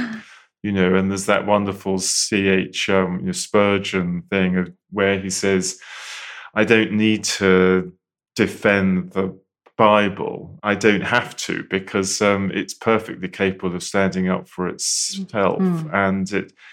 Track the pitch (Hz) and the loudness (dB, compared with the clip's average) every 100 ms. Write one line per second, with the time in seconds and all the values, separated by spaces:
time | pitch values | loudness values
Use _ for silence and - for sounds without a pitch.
0 | 240 220 - - _ _ 104 101 92 95 | -4 -8 -16 -20 _ _ -2 2 4 4
1 | 95 98 95 98 95 104 98 98 98 95 | 2 -2 0 0 4 2 2 -4 -4 -2
2 | - - - 104 98 95 92 - - 95 | -2 -2 0 0 2 2 0 -4 0 2
3 | 92 90 92 90 - 107 101 101 98 98 | 2 -2 -4 -6 -2 2 4 2 -2 -2
4 | 87 87 - 98 92 92 87 - _ 101 | -2 -4 -4 0 0 0 -2 -8 _ 0
5 | 98 98 95 92 101 95 90 - - - | 0 0 -2 -2 0 2 0 -8 -16 -18
6 | - - - - - 110 110 113 107 104 | -16 -16 -16 -16 -8 -2 4 4 2 2
7 | 110 107 - - 98 92 92 92 90 - | 2 2 -2 0 4 6 6 4 0 -10
8 | _ _ _ - 101 - 107 101 95 92 | _ _ _ -2 -2 2 2 2 2 0
9 | 87 98 95 - _ _ _ - 107 104 | -2 -4 -4 -6 _ _ _ 2 6 6
10 | 101 98 - - - - 107 98 110 101 | 4 -2 -8 -8 -14 -8 -2 2 4 2
11 | - 123 - - - 82 - 98 95 104 | 2 0 -2 -8 -8 -8 -4 -6 -2 -2
12 | 95 - 104 98 98 95 92 - - 110 | -2 0 2 2 0 -4 -6 -4 0 2
13 | - - 90 - 98 92 92 87 - 101 | 0 -10 -10 -2 -2 -2 -6 -6 -4 0
14 | 95 90 92 92 - - 90 - - - | 0 0 -2 -2 -6 -6 -6 -4 -4 -4
15 | - 196 190 110 95 - 92 85 160 98 | -4 -6 -6 0 0 2 0 -2 -2 -2
16 | 98 95 95 98 - _ - | 0 -2 -2 -4 -6 _ -20